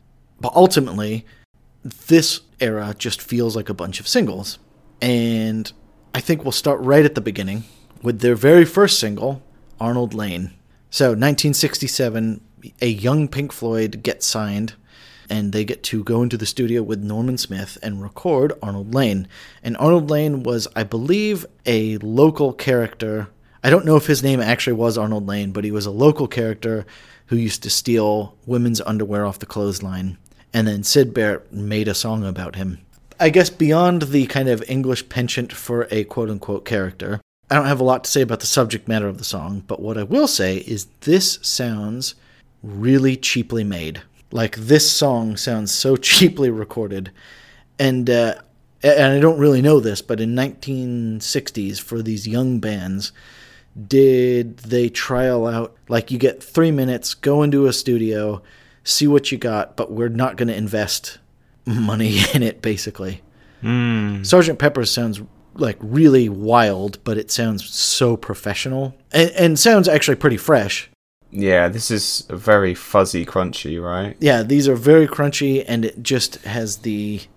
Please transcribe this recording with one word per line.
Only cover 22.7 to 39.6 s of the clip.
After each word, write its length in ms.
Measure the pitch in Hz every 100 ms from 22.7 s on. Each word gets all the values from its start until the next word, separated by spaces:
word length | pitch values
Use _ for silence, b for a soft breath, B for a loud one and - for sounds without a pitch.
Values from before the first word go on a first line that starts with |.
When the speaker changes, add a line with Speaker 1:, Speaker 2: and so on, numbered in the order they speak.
| 123 110 - 110 107 104 _ b b
Speaker 1:
I 60 | 127
don't 160 | 175 160
know 100 | 151
if 100 | 156
his 160 | 131
name 180 | 135 127
actually 340 | 110 120 127
was 220 | 113 117 110
Arnold 300 | 107 107 101
Layne, 240 | 104 101
but 140 | 101
he 80 | 104
was 140 | 104 101
a 40 |
local 380 | 104 147 147 127
character 580 | 120 113 107 113 110 B B B B -
who 80 | 117
used 280 | 113 -
to 60 | -
steal 640 | - 120 113 107 107 101 - -
women's 340 | 123 120 110
underwear 440 | - 110 104 104 101
off 140 | 98
the 60 | -
clothesline. 720 | 107 101 95 95 92 92 90 b b b
And 140 | 113 110
then 160 | 101
Syd 280 | 101 143 120
Barrett 400 | 117 104 95 -
made 360 | 101 104 107 107
a 60 |
song 300 | 101 113 110
about 300 | 98 90 92
him. 240 | 92 95 82 _ _ _ -
I 100 | 160
guess 200 | 175 180
beyond 520 | - 151 160 180 175
the 240 | 139 143 123
kind 220 | 139 131
of 140 | 113 -
English 400 | 131 131 123 -
penchant 440 | 127 120 127 120
for 360 | - - 120 117
a 140 | 107
quote-unquote 600 | 104 123 110 101 - 101
character, 560 | - 107 92 - 95 104 - _ -
I 60 | 143
don't 100 | 139
have 140 | 135
a 40 |
lot 200 | 127 127
to 60 | -
say 100 | 139
about 180 | 120 113
the 80 | -
subject 400 | 139 113 113 -
matter 220 | 110 101
of 100 | 95
the 60 |
song, 400 | - 92 85 101